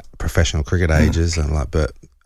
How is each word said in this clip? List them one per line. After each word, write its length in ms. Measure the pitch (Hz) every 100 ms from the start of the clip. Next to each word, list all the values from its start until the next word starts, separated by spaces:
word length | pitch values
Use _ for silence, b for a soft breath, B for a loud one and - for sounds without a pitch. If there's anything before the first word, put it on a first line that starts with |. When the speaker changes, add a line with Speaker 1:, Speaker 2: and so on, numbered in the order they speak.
| - -
Speaker 1:
professional 460 | - - 82 78
cricket 260 | 71 90 85
Speaker 2:
Mm. 180 | 78 76
Speaker 1:
ages, 280 | 82 82 80
and, 180 | 73
like, 160 | 76 67
but, 220 | 80 - - - _